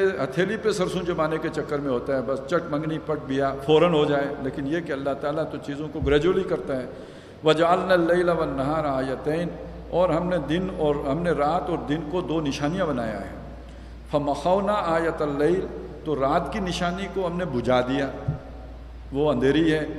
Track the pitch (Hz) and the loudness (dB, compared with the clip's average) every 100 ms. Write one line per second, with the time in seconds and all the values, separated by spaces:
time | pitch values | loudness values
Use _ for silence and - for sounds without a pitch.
0 | 190 180 135 165 190 220 214 180 180 175 | 2 2 -2 0 0 0 0 0 0 -2
1 | 170 165 156 160 160 151 143 143 143 120 | -2 0 0 0 -2 -4 -2 -2 0 -2
2 | 143 135 123 131 - 170 - 147 160 156 | 0 -2 0 -4 0 -2 0 -4 -2 -4
3 | - 147 131 135 135 131 156 156 175 151 | -4 -4 -2 0 0 0 4 6 8 6
4 | 147 143 139 143 131 151 139 170 160 139 | 4 2 0 -4 -6 -4 -4 -4 -4 -4
5 | 139 139 147 156 151 151 - 143 151 156 | -2 -2 -2 -2 -4 -6 -8 -8 -6 -2
6 | 135 147 170 190 180 151 - 131 123 - | 2 4 4 2 0 -4 -2 -6 -6 -12
7 | - - - - 151 156 165 185 185 180 | -16 -18 -18 0 2 4 6 4 4 4
8 | 165 180 175 165 151 135 135 160 151 131 | 6 4 4 2 0 -2 0 0 0 0
9 | 135 123 151 160 170 - - - - 165 | -2 -2 -2 -2 -2 -6 -12 -12 -4 2
10 | 180 156 175 175 139 170 190 - 147 143 | 4 2 0 -2 0 0 0 0 2 2
11 | 143 156 175 143 143 175 180 151 123 160 | 0 0 2 2 2 2 0 -4 -2 -2
12 | 151 180 170 160 143 - 147 190 165 123 | -2 -4 -2 -2 -2 -2 -2 0 0 0
13 | 113 101 95 - - - - - - - | -2 -4 -8 -10 -14 -16 -16 -16 -16 -16
14 | - 151 143 139 175 196 202 208 175 165 | -4 -2 0 0 2 2 2 0 2 2
15 | 165 156 147 143 151 185 - - - - | 2 0 -2 2 2 2 -2 -8 -10 -8
16 | 160 135 135 170 175 220 185 175 175 185 | -4 0 2 2 0 -4 -2 -2 -2 -2
17 | 196 196 175 180 170 123 117 127 123 139 | -4 -2 -2 -2 -2 0 2 2 2 0
18 | 135 - - - - - - - - - | -2 -4 -6 -6 -10 -14 -14 -16 -16 -16
19 | - 135 151 123 131 151 160 156 151 | -8 0 2 4 4 4 4 2 -2